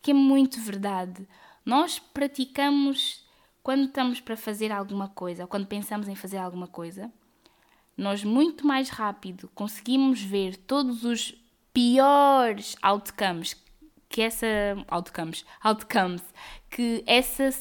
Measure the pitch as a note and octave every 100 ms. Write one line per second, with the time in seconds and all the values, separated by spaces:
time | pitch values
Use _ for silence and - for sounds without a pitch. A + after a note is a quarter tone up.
0 | - C#4 C4+ C4+ C4 B3+ A3 G3 G3 F#3+
1 | F#3 F#3 G3 _ - _ - B3+ E4+ -
2 | _ - C#4 C#4 C4 - C#4+ C#4+ C#4 C4+
3 | - - _ _ _ _ - C4+ C4+ C4+
4 | B3 A#3+ - A3 A3 G#3 A3 G3+ G3 G3+
5 | G3 - F3+ F3 F3 G3 G3 G#3 G3+ G#3+
6 | G3+ G3 F#3 F#3+ F3+ F3+ F3+ E3+ E3+ F#3+
7 | A3+ _ _ _ _ _ _ _ _ -
8 | G3 G3+ G#3 A#3 E4 D#4 C#4+ C4+ C4 -
9 | G#3 G3+ F#3+ F3+ - - G#3 G#3+ - C4+
10 | C4+ A#3+ G3 G3 F#3+ F#3 - C#4 B3+ A#3
11 | A#3+ A#3 - - _ _ _ B3+ A#3+ C4
12 | C#4 C#4+ C#4+ C4+ A#3+ G#3 - - - G#3
13 | G#3 - G3 E3+ - - _ _ D#4 _
14 | _ - A3+ A3+ A3+ G#3+ G3+ G3+ - E3+
15 | F3+ - E3 E3 - - G#3+ G#3 - G#3+
16 | F#3 F3 - - - - _ - A#3+ A3+
17 | - A#3+ C4 - C4+ C4